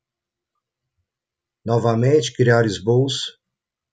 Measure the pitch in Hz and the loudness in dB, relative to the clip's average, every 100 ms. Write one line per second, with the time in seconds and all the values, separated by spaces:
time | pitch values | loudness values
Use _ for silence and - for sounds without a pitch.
0 | _ _ _ _ _ _ _ _ _ _ | _ _ _ _ _ _ _ _ _ _
1 | _ _ _ _ _ _ 107 117 120 113 | _ _ _ _ _ _ -4 0 0 0
2 | 123 156 - - 117 117 110 90 95 120 | 2 2 0 -2 2 2 2 -2 -2 0
3 | 135 127 - - _ _ _ _ _ | 0 -4 -10 -16 _ _ _ _ _